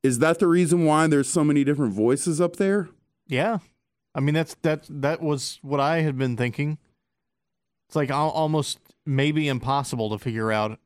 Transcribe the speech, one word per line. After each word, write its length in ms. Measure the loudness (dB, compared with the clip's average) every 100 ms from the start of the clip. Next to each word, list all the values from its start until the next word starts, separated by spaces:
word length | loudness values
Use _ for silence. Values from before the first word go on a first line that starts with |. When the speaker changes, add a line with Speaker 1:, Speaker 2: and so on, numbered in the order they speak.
Speaker 1:
Is 160 | 0 2
that 200 | 2 2
the 80 | 4
reason 380 | 4 4 2
why 220 | 4 4 4
there's 200 | 2 2
so 160 | 0
many 220 | 2 2
different 300 | 2 0 -2
voices 480 | 2 2 2 -2 0
up 140 | -2 0
there? 340 | 0 0 -4 _ _ _ _
Speaker 2:
Yeah. 340 | -2 0 -2 _ _ _ _ _
I 60 | -4
mean, 140 | 0
that's, 200 | 0 -2 -2
that's, 260 | -2 -2 -6
that 320 | -4 -4 -2
was 360 | -2 -4 -6 -12
what 180 | -4 0
I 220 | 2 2
had 160 | 0 0
been 180 | -2 -2
thinking. 400 | -4 -2 -4 -6 _ _ _ _ _ _ _ _ _ _ _
It's, 80 | -4
like, 140 | -2
al-, 180 | 0 -2
almost 500 | 0 0 0 -2 -8 _ _ -4
maybe 420 | 0 2 0 0
impossible 640 | -2 -2 -2 -2 -4 -4
to 80 | -4
figure 340 | -6 -4 -2
out 260 | 0 -2 -6